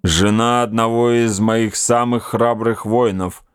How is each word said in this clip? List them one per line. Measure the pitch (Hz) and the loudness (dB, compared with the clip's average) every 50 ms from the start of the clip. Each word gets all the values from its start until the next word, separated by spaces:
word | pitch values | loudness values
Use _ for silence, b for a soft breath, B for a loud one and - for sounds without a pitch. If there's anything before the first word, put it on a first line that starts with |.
жена | - 90 80 82 98 104 107 110 117 120 120 120 120 | 0 0 0 2 2 2 2 2 2 2 2 0 0
одного | 110 107 113 113 113 117 120 120 120 | 0 0 -2 0 0 2 2 2 2
из | 120 120 120 113 104 95 | 2 2 2 0 0 0
моих | 107 110 113 113 113 107 - | 0 0 2 0 0 -2 -2
самых | - - - 120 120 120 120 120 117 - | -4 -2 0 2 2 2 0 -2 -4 -4
храбрых | - - - 117 120 117 110 110 117 113 - - | -4 -2 0 0 0 0 0 -2 -2 -2 -2 -4
воинов. | 110 110 120 123 113 95 95 92 90 - - _ _ _ | -2 0 2 2 2 0 -2 -6 -6 -8 -12 _ _ _